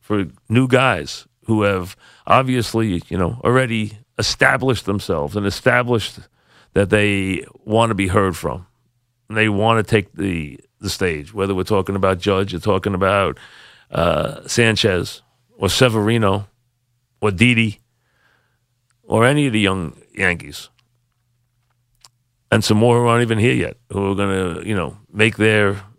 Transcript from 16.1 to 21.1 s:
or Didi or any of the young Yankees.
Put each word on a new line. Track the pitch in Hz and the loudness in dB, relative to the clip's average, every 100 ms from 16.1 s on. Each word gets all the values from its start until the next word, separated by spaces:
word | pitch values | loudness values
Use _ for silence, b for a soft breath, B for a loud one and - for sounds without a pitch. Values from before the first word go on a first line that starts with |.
| 117 104 101 101 _ _ _ _ _ _ _ | 2 2 0 -6 _ _ _ _ _ _ _
or | 107 | -4
Didi | 90 120 117 113 101 _ _ _ _ _ _ _ _ _ _ _ _ | 2 2 4 0 -4 _ _ _ _ _ _ _ _ _ _ _ _
or | _ 110 | _ 2
any | 120 147 143 | 2 2 0
of | |
the | 110 | 2
young | 98 95 80 62 _ | 0 0 -6 -12 _
Yankees. | - 95 85 71 - - _ _ _ _ | -4 -2 -2 -8 -16 -20 _ _ _ _